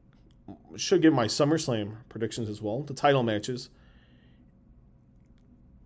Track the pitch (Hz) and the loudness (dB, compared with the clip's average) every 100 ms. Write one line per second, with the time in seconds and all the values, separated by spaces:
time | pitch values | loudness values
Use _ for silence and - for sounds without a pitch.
0 | _ - - - - 98 - 85 - 180 | _ -20 -20 -20 -20 -20 -18 -8 0 6
1 | 156 139 110 - 143 160 151 113 101 110 | 6 6 2 2 2 0 0 -4 -4 -10
2 | - 110 110 - 110 104 107 120 143 131 | -14 -8 -8 -6 -8 -6 -6 -6 -8 0
3 | 143 139 113 107 - 123 - - - - | 2 4 2 -2 -4 -10 -12 -20 -20 -20
4 | _ - - - - _ - - - - | _ -20 -20 -20 -20 _ -20 -20 -20 -20
5 | _ - _ - - - - - | _ -20 _ -20 -20 -20 -20 -14